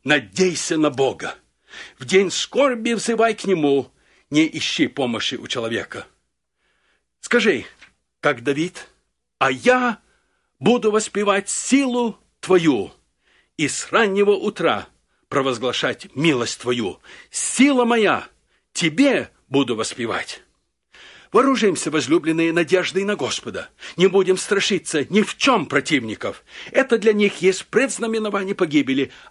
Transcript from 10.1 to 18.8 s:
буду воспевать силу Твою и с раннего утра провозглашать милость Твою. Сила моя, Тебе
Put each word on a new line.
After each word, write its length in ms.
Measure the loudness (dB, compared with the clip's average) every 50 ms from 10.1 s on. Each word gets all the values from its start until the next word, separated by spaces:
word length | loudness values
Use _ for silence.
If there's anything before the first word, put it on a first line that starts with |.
| _ _ _ _ _ _ _ _ _ _
буду 320 | 2 2 2 4 2 2
воспевать 600 | 0 0 -2 -2 -4 -2 0 2 0 0 -2 -4
силу 680 | -6 -8 -2 2 2 2 2 0 0 -2 -2 -4 -6 -8 _ _ _ _
Твою 520 | 0 2 2 4 4 4 2 2 -2 -6 -12 _ _ _ _ _ _ _ _ _ _ _ _
и 100 | -6 -4
с 240 | -4 -4 -6 -6 -2
раннего 400 | 0 2 2 2 2 2 2 2
утра 560 | 2 2 0 -4 -4 -2 0 0 0 -2 -4 -10 _ _ _ _ _ _ _ _
провозглашать 840 | -4 -2 0 -2 -2 -2 -4 -4 -4 -2 -4 -4 -4 -6 -12 -12 -6
милость 460 | -2 0 0 0 0 -2 -4 -6 -6
Твою. 400 | -4 -4 -2 -2 -4 -6 -8 -10 _ -20 -20 -20 -20 _
Сила 540 | -10 -8 -6 -4 2 4 4 4 4 2 2
моя, 440 | 2 2 2 2 2 0 0 -4 -10 _ _ _ _ _ _ _ _ -6
Тебе 580 | -4